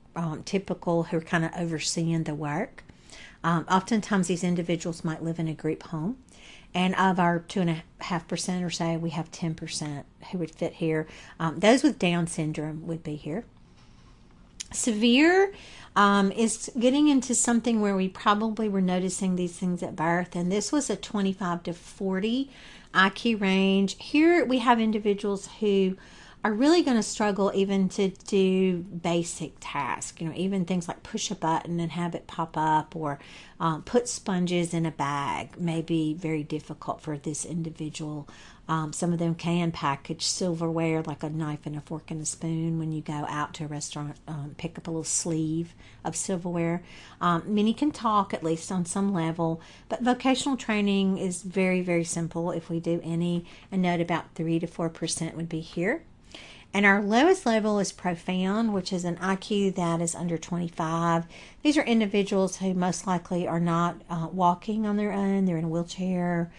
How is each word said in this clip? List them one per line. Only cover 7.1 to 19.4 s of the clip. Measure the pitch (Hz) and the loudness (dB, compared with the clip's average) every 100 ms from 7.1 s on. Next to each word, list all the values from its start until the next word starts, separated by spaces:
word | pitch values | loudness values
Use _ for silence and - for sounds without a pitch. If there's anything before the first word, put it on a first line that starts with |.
| 185 | 4
our | 175 170 | 4 2
two | 170 202 | -2 0
and | 170 | 0
a | 160 - - | 0 -6 -14
half | - 175 - | -6 -4 -4
percent | 170 - 180 | -4 -2 -2
or | 175 | -4
so, | - 165 165 | -2 -2 0
we | 170 | -2
have | 156 151 | -4 -6
ten | - 165 | -6 -4
percent | 156 165 - 151 143 - - - | -4 -8 -6 -6 -8 -12 -18 -10
who | 185 | -6
would | 156 | -6
fit | - 170 | -4 -6
here. | - 165 156 156 - - - | -2 0 0 -2 -10 -20 -4
Um, | 165 151 | -4 2
those | 202 262 | 6 6
with | 294 - | 4 2
Down | 180 170 165 | 2 2 0
syndrome | - 156 156 151 151 165 | -2 -4 -2 -6 -6 -8
would | 160 | -8
be | 160 | -8
here. | 147 151 175 240 - - - - - - - - - - - - | -10 -6 -6 -8 -18 -20 -20 -20 -20 -20 -20 -20 -20 -20 -18 -10
Severe, | - - 208 240 247 320 381 392 - - - - | -4 0 2 6 8 8 8 4 0 -16 -20 -2
um, | 196 202 202 196 | 4 6 6 4
is | - 226 - - 254 | 4 0 0 -6 2
getting | 240 277 302 | 4 6 6
into | 269 240 | 6 4
something | 233 - 233 240 226 | 0 2 2 2 2
where | 208 | 2
we | 190 185 | 2 0
probably | - 220 208 226 214 214 | 0 2 2 2 -2 0
were | 196 | 2
noticing | 185 180 185 185 190 | 2 2 0 -2 -2
these | 180 | 0